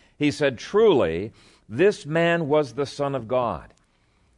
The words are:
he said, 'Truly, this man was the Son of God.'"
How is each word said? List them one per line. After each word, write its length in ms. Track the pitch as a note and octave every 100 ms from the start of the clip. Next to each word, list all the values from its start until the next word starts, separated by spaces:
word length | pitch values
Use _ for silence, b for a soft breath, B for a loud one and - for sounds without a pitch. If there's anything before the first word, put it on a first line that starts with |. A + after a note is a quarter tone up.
| b b
he 140 | D3
said, 260 | - C#3+ A#2
'Truly, 760 | - G3+ A3+ C#3+ F2 E2 A2 b b b -
this 360 | A2+ G3 G3+ C#3+
man 420 | D#3+ E3+ E3+ D3
was 260 | D3+ C#3
the 140 | A#2 C#3+
Son 260 | - C#3+
of 140 | C#3 A2
God.'" 460 | B2+ A#2 D#2 - _ _ _ _ _ _